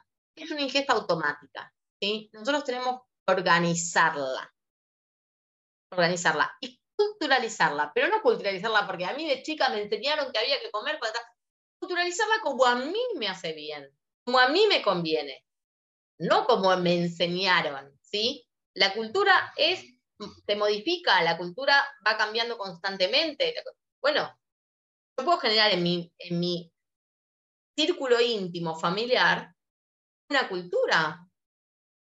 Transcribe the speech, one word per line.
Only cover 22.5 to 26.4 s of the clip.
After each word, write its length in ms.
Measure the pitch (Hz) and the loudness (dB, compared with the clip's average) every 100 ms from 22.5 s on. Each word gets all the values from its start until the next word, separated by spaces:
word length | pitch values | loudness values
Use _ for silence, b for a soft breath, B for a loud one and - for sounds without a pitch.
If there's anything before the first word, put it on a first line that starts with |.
| 233 | -6
constantemente. 960 | 196 175 196 196 185 262 320 277 165 - - - _ _ | -10 -8 -8 -2 0 2 0 -2 -4 -4 -12 -16 _ _
Bueno, 340 | 285 269 156 - _ _ _ _ _ _ _ - | 0 0 -2 -10 _ _ _ _ _ _ _ -4
yo 80 | |
puedo 140 | 339 349 | 0 2
generar 320 | 233 220 214 | 2 4 4
en 140 | 180 | 2
mi, 280 | 175 175 170 - | 0 -2 -6 -14
en 220 | 175 175 | -8 -4